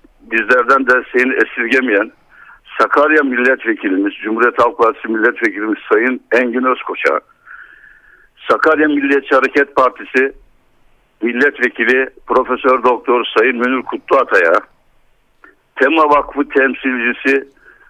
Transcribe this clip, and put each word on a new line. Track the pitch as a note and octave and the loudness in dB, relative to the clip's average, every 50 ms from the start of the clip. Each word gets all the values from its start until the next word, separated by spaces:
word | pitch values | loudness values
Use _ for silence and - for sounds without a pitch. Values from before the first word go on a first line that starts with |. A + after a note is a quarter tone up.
| _ _ _ _ | _ _ _ _
bizlerden | - - A2+ A2+ G#2 G#2 B2+ B2+ A#2+ A#2+ C3+ C#3 C3+ B2 | -12 -6 -4 -4 -2 0 0 0 2 2 2 2 2 2
desteğini | B2+ B2 A#2 - - B2 B2+ C3 B2+ | 2 0 0 -2 -2 0 0 0 0
esirgemeyen | - A2 - - B2+ A#2 A2+ B2+ C3 B2+ B2 G#2 G2 A2 - - _ _ _ _ - - - - _ _ - - - | -2 -6 -6 -8 -8 -4 -2 0 0 0 0 0 0 0 -2 -6 _ _ _ _ -20 -20 -20 -20 _ _ -14 -2 -2
Sakarya | F#3 F#3 - D3 D3 D#3 D#3 D3+ C#3+ | 0 2 2 2 2 4 4 2 2
Milletvekilimiz, | C3+ B2 A#2+ B2 C3 C3 - - A2+ A2 - - G2+ F#2 F#2+ G2+ G2+ - | 2 0 0 2 2 0 0 0 -4 -4 -2 -2 -2 0 0 0 -2 -4
Cumhuriyet | - G#2 G#2+ A2 A2+ A#2+ A#2+ A#2 - A#2+ | -6 -6 -6 -2 0 0 0 2 2 0
Halk | A#2 A#2 - | 0 2 2
Partisi | A#2 A2+ G#2+ - - A2 | 0 0 0 -2 -6 -6
Milletvekilimiz | A2+ A2 A2 A#2+ A#2+ - A#2 G#2+ F#2 G2+ G#2+ A2 G2+ - - - | -2 0 0 0 0 0 -2 -4 -4 -4 -4 -4 -4 -6 -2 0
Sayın | A2 G#2+ A#2+ B2+ B2+ B2 - _ | 0 0 2 0 -2 -4 -4 _
Engin | - B2 B2+ A#2+ A2+ B2+ B2+ | 0 0 0 0 -2 0 0
Özkoç'a, | C3 B2 - - - - - - C#2 D2 - - _ _ _ _ - - - - - - - - - - _ _ _ _ _ _ _ _ _ - - | 0 -2 -2 -4 -8 -8 -4 -2 -2 -2 -2 -4 _ _ _ _ -20 -20 -20 -20 -20 -20 -20 -20 -20 -20 _ _ _ _ _ _ _ _ _ -4 -2
Sakarya | A#2 A2 - D#3 D#3 D3 D#3 D3+ | -2 0 2 2 2 2 2 2
Milliyetçi | D3 C#3+ C#3 C#3 C#3+ C#3 C#3 - C#3+ | 0 0 0 0 0 0 0 2 2
Hareket | C3 C3 C3+ - C#3+ C#3 C#3 - | 2 2 2 2 0 0 0 2
Partisi | C#3 C3 B2+ - - G2+ - - B2+ C3+ C3+ - - - _ _ _ _ _ _ _ _ _ _ _ _ _ _ _ | 2 2 2 0 -4 -10 -4 0 0 0 0 -4 -8 -18 _ _ _ _ _ _ _ _ _ _ _ _ _ _ _
Milletvekili | G#2+ A#2+ A#2+ B2 C#3 C#3+ - - A#2+ A#2+ - - A#2 A#2 B2+ C3 C3 - - - - - | -6 -4 -2 0 0 0 0 0 -4 -4 -2 -2 0 0 2 0 0 -2 -6 -14 -8 -2
Profesör | A#2 B2+ B2+ B2 B2+ A#2+ - C3 B2+ B2+ A2+ | 0 0 0 0 -4 -2 2 0 0 2 2
Doktor | B2 A#2+ A#2 - - A#2+ B2 A2 - - D3 | 2 0 0 0 0 0 0 0 0 0 2
Sayın | C#3 C3 B2 A#2 | 2 2 0 0
Münir | A#2+ B2 C3 B2+ A2+ | -2 -2 -2 -4 -4
Kutluatay'a, | - - G2 - - - C#3 A#2 - A2+ F#2+ E2+ E2 F2 G#2 - - _ _ _ _ _ _ _ _ _ _ _ _ _ _ - - _ _ _ _ _ | -6 -10 -10 -4 0 2 2 2 2 2 2 2 4 2 0 0 -4 _ _ _ _ _ _ _ _ _ _ _ _ _ _ -20 -20 _ _ _ _ _
Tema | - C3 C#3 D#3+ D#3+ D#3 D3 | -2 -2 0 2 2 2 4
Vakfı | D3 C#3+ C#3 - - C3+ C#3+ - | 2 2 0 -2 -6 -6 -6 -2
temsilcisi | - C3+ C3+ C3 B2 - - C3+ B2+ A#2+ A#2 A#2+ A#2 - - C3+ C#3 C3+ - - _ _ _ - - _ _ | 0 0 0 0 -2 -4 -4 -4 -4 -2 -2 -4 -4 -2 -2 0 0 0 -2 -6 _ _ _ -20 -20 _ _